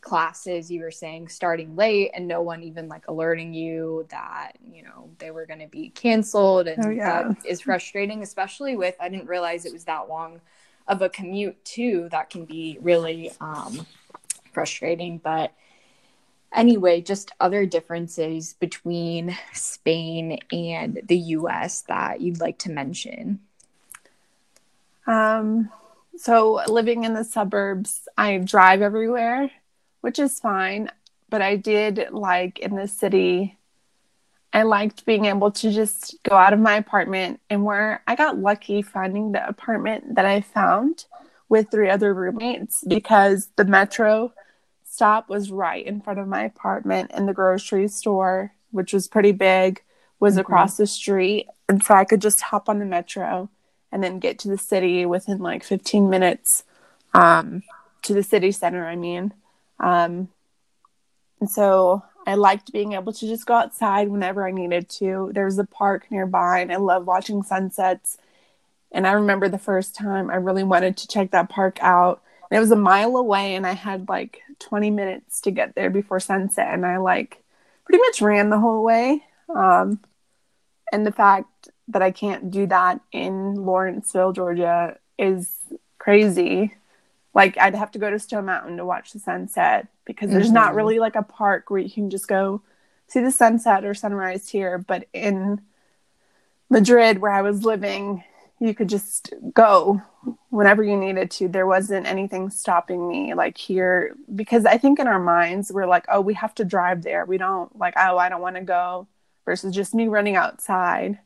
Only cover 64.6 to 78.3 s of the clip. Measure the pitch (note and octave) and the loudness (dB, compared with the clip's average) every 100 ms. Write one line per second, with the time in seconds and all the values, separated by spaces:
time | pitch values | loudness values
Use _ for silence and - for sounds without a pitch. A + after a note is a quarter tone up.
64.6 | F3 F3 F3+ - G3 F#3+ F#3+ G3+ G3 G3 | -4 -4 -4 -6 -4 -4 -4 -2 -2 -2
65.6 | G3+ - G3+ G3 _ G3+ F#3+ F#3 F3+ F3+ | -4 -2 -2 -2 _ -6 -2 0 2 0
66.6 | F3+ F3+ G3 F#3 F3+ F#3 G3+ G3+ G3 F#3+ | 0 -2 0 0 2 -2 -2 -6 -4 -4
67.6 | F#3+ - F#3 F3+ - - _ _ _ _ | -4 -2 -2 -2 -6 -14 _ _ _ _
68.6 | _ _ _ - F#3+ G#3 G#3 G3 F#3+ G3 | _ _ _ -2 2 2 2 2 0 -2
69.6 | - F#3+ G3 - G#3 G3 F#3 F#3 F#3 F#3+ | -2 -2 -2 -8 -6 -4 -2 -2 -2 -2
70.6 | F#3+ F3+ F#3 G3 - G#3+ F#3+ F#3 F3+ - | 2 2 2 -4 -6 -4 0 0 0 0
71.6 | F#3+ - F3 F3+ F3+ F3+ _ _ - G#3 | -2 2 4 6 4 0 _ _ -2 2
72.6 | A3 A3 G3 G3 A3 B3+ B3 G3 G3 F#3+ | 6 6 6 6 4 0 2 0 0 -4
73.6 | F#3 F#3 G3+ F#3+ F#3 F#3+ A3 - _ C#4+ | -4 -6 -8 -10 -6 -8 -8 -16 _ -20
74.6 | - G#3 G#3 G#3 G3 F#3 _ - - F#3+ | -6 -2 0 0 -4 -8 _ -6 -4 -2
75.6 | G3+ - F#3+ F#3+ G3+ F#3+ - G3 G3 - | -2 -2 -2 -2 -2 -4 -2 -2 -2 0
76.6 | F#3 F3+ F3+ F3+ F#3 F3+ - - _ _ | 0 0 -2 -2 0 0 -2 -12 _ _
77.6 | _ _ _ - B4 - G#3 | _ _ _ 6 6 4 2